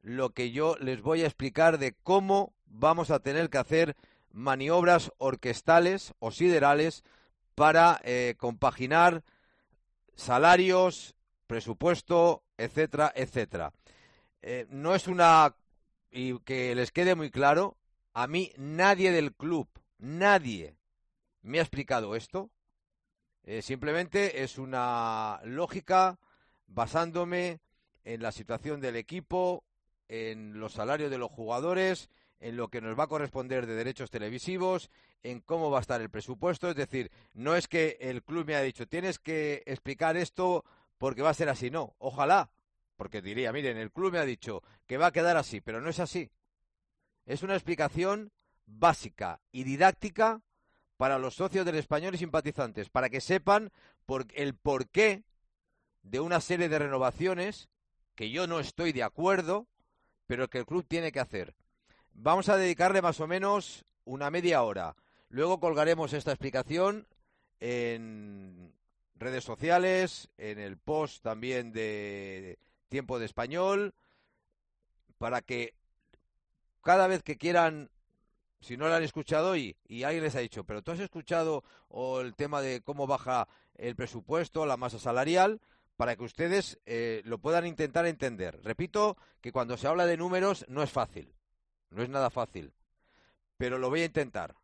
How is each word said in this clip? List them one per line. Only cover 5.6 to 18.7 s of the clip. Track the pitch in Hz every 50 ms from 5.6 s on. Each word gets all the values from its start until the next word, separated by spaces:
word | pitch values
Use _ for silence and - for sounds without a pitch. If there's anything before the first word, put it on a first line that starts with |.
| - - 165 170 175 175 190 196 - - - _
o | - 113
siderales | 107 - 175 180 180 156 139 143 143 147 151 165 156 - _ _ _ _ _ _ _ _ _ _ _
para, | - 151 151 156 165 170 170 165 - -
eh, | 120 123 123 123 123 113 _
compaginar | - 123 117 113 - 131 120 - 127 127 151 165 175 175 170 165 156 _ _ _ _ _ _ _ _ _ _ _ _ _ _ _ _ _ _
salarios, | - - - 123 127 147 170 180 180 185 185 185 185 185 185 - - - - _ _ _ _ _ _ _
presupuesto, | _ 117 113 104 113 110 - - 170 175 - - - 175 170 170 170 160 - _ _ _ -
etcétera, | 113 117 - 151 156 151 - 147 151 151 -
etcétera. | - 131 117 - 127 110 - - 92 82 73 - _ _ - - _ _ _ _ _ _ _ _ _
Eh, | - - 123 127 117 -
no | 135 135 143 165 185
es | 190 - 180
una, | 185 180 170 170 165 160 156 143 - _ _ _ _ _ _ _ _ _ _ _
y | - 123 127 127 123 120
que | _ - 135 127 127 127 120
les | 123 123 -
quede | _ 165 175 185 185
muy | 165 156 139
claro, | - 131 139 139 147 165 190 202 - _ _ _ _ _ _ _ _
a | 117 120
mí | 131 151 175 190 - - -
nadie | 135 143